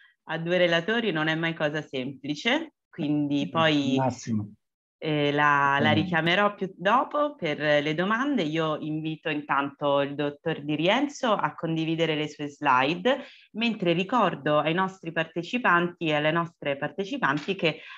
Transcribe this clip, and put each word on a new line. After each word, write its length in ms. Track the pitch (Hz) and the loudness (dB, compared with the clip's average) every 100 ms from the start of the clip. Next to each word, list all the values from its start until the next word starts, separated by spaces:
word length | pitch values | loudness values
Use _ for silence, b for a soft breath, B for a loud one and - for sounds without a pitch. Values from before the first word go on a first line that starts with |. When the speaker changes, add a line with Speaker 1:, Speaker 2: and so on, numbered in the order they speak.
| b b | b b
Speaker 1:
a 140 | - 160 | -10 -6
due 200 | 165 180 | 0 2
relatori 540 | 175 170 170 226 220 | 4 2 0 0 0
non 160 | 160 156 | 0 0
è 80 | 160 | 0
mai 180 | 165 | -2
cosa 280 | 160 156 156 | -2 -2 -2
semplice, 920 | 147 131 127 143 139 151 233 294 330 _ _ | -6 -6 -6 -8 -8 -4 0 0 -2 _ _
quindi 600 | - 147 147 143 143 139 | -6 -2 0 0 0 -2
poi 460 | 165 160 147 139 135 | 2 2 4 2 0
Speaker 2:
Massimo. 560 | 131 127 - 110 104 - _ _ _ _ | 0 -2 -4 -4 -4 -12 _ _ _ _
Speaker 1:
Eh, 320 | 160 151 143 | -4 0 2
la, 460 | 143 147 143 143 139 | 4 4 4 4 2
la 120 | 151 | 4
Speaker 3:
Mm. 20 | |
Speaker 1:
richiamerò 600 | 156 180 165 165 185 208 208 | 2 2 0 2 2 2 0
più 180 | 190 - | -8 -4
dopo 600 | 180 247 294 294 294 294 | 2 2 2 -2 -2 -2
per 240 | 160 143 | -4 -2
le 340 | 151 147 147 | 2 2 2
domande. 480 | 156 185 226 285 262 | 0 0 0 0 0
Io 380 | 151 160 160 151 | 0 0 0 -2
invito 500 | 156 156 156 156 165 | -4 -4 -4 -6 -4
intanto 720 | 151 147 139 143 - 143 139 | -4 -2 0 -2 -2 0 2
il 140 | 139 143 | 0 -2
dottor 480 | 143 147 165 156 | -4 -4 -6 -4
Di 120 | 147 151 | -4 0
Rienzo 580 | 170 240 285 - 247 | 2 2 0 -2 0
a 200 | 196 156 | 0 -2
condividere 640 | - 165 160 160 165 160 151 | -4 -4 -2 -2 0 0 0
le 120 | 147 | -4
sue 200 | - 147 | -6 -10
slide, 720 | - 143 127 139 175 233 277 B B B | -2 2 4 4 2 0 0 B B B
mentre 420 | 208 233 208 175 | -4 -2 0 0
ricordo 640 | 170 190 254 185 160 147 151 | 0 0 2 2 0 0 2
ai 160 | 151 | 2
nostri 380 | 170 190 190 165 | 0 -2 -4 -8
partecipanti 960 | 165 160 175 170 247 220 175 175 - 160 | -6 -4 -6 -6 -2 4 4 2 -2 0
e 80 | 147 | 2
alle 160 | 151 | 2
nostre 460 | 165 165 - 147 139 | 0 -2 -6 -4 -2
partecipanti 760 | 147 - 196 269 143 147 - | -4 -6 -6 -2 0 0 -2
che 280 | 190 165 151 B | -2 -2 -2 B